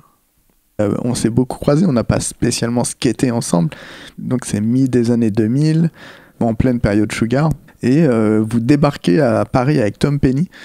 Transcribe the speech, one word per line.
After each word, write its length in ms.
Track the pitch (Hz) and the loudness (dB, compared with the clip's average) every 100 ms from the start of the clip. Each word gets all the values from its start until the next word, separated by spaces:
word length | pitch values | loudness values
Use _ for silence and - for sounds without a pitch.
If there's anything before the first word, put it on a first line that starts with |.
| - _ _ _ _ _ _ - | -18 _ _ _ _ _ _ -6
Euh, 120 | 104 107 113 | -2 -2 -4
on 100 | 117 | -2
s'est 140 | 113 | 0
beaucoup 280 | 120 127 - | 0 -2 -2
croisés, 280 | - 147 190 | 0 2 2
on 80 | |
n'a 100 | 120 | 0
pas 160 | 107 107 | 0 -2
spécialement 640 | - - 120 - 117 120 | -2 -4 -4 -2 -2 -2
skaté 480 | - - 127 107 131 | -4 -2 -4 0 -2
ensemble. 380 | 117 - - 165 - - - - - | -2 0 0 0 -4 -20 -20 -20 -12
Donc 260 | 117 123 | -6 -6
c'est 160 | - 101 | -4 -4
mi 300 | 110 127 135 | 0 0 2
des 200 | 123 117 | 2 2
années 220 | 120 113 | 2 0
deux 160 | 107 110 | 0 0
mille, 420 | 131 151 160 165 - - - - - | 2 2 2 0 -4 -20 -20 -20 -4
en 120 | 117 | -2
pleine 280 | 110 131 120 | 0 0 0
période 280 | 117 104 107 | 0 0 0
Sugar. 360 | - 113 127 156 139 - - | -2 -2 0 0 -2 -8 -6
Et, 220 | 117 139 | 0 2
euh, 400 | 160 113 107 107 110 | 2 2 2 2 0
vous 140 | 117 | -2
débarquez 640 | 117 143 147 - - 170 | 2 2 2 0 0 2
à 240 | 131 107 104 | 2 2 0
Paris 340 | 135 123 151 | 0 2 2
avec 200 | 104 - | 0 0
Tom 200 | 143 143 | -2 0
Penny 300 | 139 131 180 - | 0 0 -4 -8